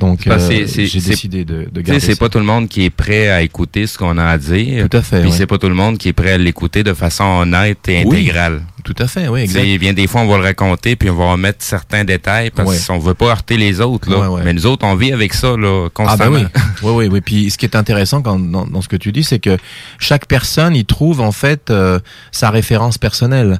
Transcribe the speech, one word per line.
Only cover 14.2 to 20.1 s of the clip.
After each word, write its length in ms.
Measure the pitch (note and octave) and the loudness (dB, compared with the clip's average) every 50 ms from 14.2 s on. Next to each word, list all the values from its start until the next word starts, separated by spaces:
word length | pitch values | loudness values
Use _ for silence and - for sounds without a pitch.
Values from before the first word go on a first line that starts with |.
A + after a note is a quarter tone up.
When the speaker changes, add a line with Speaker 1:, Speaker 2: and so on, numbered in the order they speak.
Speaker 1:
Ouais, 60 | G2+ | 0
ouais. 160 | F#2 F#2 F2 F2 | 0 0 0 0
Speaker 2:
Mais 80 | F2 E2+ | 0 0
nous 140 | E2+ D#2+ | 2 2
autres, 200 | A#2 C3+ - - | 0 0 2 0
on 80 | G#2 F#2+ | 0 2
vit 180 | F#2 A2+ C3 C3+ | 2 2 0 0
avec 220 | A#2+ G#2+ F#2 - | 0 -2 -2 -2
ça, 220 | - - B2+ B2 | -2 0 0 0
là, 280 | A2+ G#2 G2 F#2+ F#2+ F2 | 0 0 0 0 0 -2
Speaker 1:
Ah, 0 | |
bah 60 | E2+ - | -4 -4
Speaker 2:
constamment. 420 | - A2 G#2 G#2+ G#2 G2 A#2+ D3 C#3+ | -2 0 2 2 2 4 2 2 2
Speaker 1:
oui. 80 | A2 F2 - | 0 0 0
<laughs> 280 | C3+ - - G2 F2 G2+ | 0 0 0 -2 -2 -2
Oui, 100 | G#2+ A#2 | 0 2
oui, 140 | A#2 A2+ G2+ | 2 2 2
oui. 100 | F#2 G2+ | 2 0
Puis 300 | F2 - G#2 G#2 G#2 G2 | 0 0 0 0 0 0
ce 80 | G2 - | -2 -2
qui 80 | - | -4
est 80 | F#2 - | 0 0
intéressant 480 | A2 G#2+ - A2+ G2+ G2 F#2+ C3+ C#3+ C#3 | 0 0 2 2 0 0 0 0 0 0
quand, 160 | A2+ G2 F#2+ | 0 0 0
dans, 260 | F#2 E2+ E2+ F#2+ F2+ | 0 -2 -2 -4 -4
dans 160 | - D#2+ F#2 | -4 -4 -6
ce 80 | F#2 - | -4 -4
que 60 | - | -4
tu 140 | F2+ - G#2 | -4 -4 -2
dis, 140 | G#2 D3 D#3 | -2 -2 0
c'est 160 | - - G#2+ | 0 -2 0
que 160 | - G2+ F#2+ F#2 - - - - - - - - | 2 0 0 0 -2 -8 -18 -20 -20 -20 -12 -10
chaque 280 | - - | -2 0